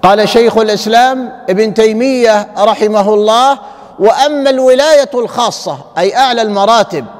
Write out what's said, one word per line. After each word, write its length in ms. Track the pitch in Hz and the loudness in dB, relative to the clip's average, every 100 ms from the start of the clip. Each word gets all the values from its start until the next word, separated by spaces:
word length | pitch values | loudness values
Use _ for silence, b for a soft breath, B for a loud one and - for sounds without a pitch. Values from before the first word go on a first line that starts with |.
قال 260 | 180 208 208 | 2 2 2
شيخ 300 | 226 233 208 | 2 2 2
الإسلام 720 | 220 208 214 226 254 262 240 - - | -2 -2 0 2 2 0 -8 -12 -6
ابن 240 | 190 220 | -2 -2
تيمية 720 | 214 220 220 262 262 233 214 208 - | 2 0 0 -2 0 2 0 -2 -2
رحمه 560 | 302 214 214 214 196 | 0 0 -2 0 0
الله: 440 | 214 214 226 262 277 B B B - | 0 2 2 2 0 B B B 0
"وأما 520 | 202 - 285 294 277 | 0 2 0 0 -2
الولاية 600 | 262 262 254 294 302 277 | 0 2 2 4 2 2
الخاصة، 640 | 254 226 - 233 - 190 135 - - | -4 -6 -4 -4 -4 -10 -12 -10 -4
أي 180 | 185 226 | -2 0
أعلى 260 | 262 240 | 0 0
المراتب 640 | 220 202 202 226 202 160 113 - | -2 -2 2 2 0 -4 -10 -16